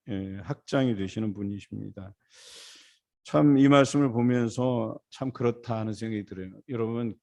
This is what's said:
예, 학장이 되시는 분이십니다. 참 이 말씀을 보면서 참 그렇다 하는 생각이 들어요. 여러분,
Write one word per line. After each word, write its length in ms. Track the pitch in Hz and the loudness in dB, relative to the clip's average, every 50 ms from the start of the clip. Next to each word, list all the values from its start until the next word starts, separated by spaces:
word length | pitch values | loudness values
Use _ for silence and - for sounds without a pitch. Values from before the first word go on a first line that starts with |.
| _ - | _ -10
예, 300 | 101 95 98 98 95 98 92 | -8 -8 -8 -8 -10 -12 -8
학장이 520 | - 143 - _ - - 139 135 127 117 | -10 -10 -10 _ -2 0 0 2 2 0
되시는 380 | 98 98 92 - 110 110 107 95 | -2 -4 -6 -4 -4 -4 -4 -4
분이십니다. 800 | 98 101 101 101 98 92 _ - 104 104 104 104 - 95 98 101 _ _ _ _ - - - - - - - - - - _ _ _ _ _ _ _ _ | -6 -6 -6 -8 -8 -12 _ -12 -12 -12 -12 -14 -14 -16 -18 -18 _ _ _ _ -20 -20 -20 -20 -20 -20 -20 -20 -20 -20 _ _ _ _ _ _ _ _
참 320 | - - 151 151 147 143 135 | -2 2 4 6 6 6 8
이 80 | 139 | 8
말씀을 460 | 139 143 143 135 123 - 147 143 131 110 | 8 8 8 6 6 4 2 2 2 2
보면서 840 | 120 120 123 123 123 120 113 104 123 123 127 123 120 110 110 - - _ _ | 2 2 2 2 2 0 0 -2 -2 -2 -2 0 -2 -4 -4 -8 -12 _ _
참 220 | - - 135 135 - | -12 -8 -8 -8 -6
그렇다 440 | - 123 120 117 120 - - 113 | -2 -2 -2 -2 -2 -6 -6 -4
하는 160 | 110 110 110 107 | -4 -4 -6 -6
생각이 320 | 98 113 113 110 104 98 | -6 -6 -6 -6 -6 -8
들어요. 220 | - 95 90 92 95 98 107 _ - | -8 -12 -12 -12 -14 -16 -20 _ -10
여러분, 440 | 135 113 113 110 117 117 120 113 98 _ | -4 -4 -4 -2 -2 -4 -4 -4 -6 _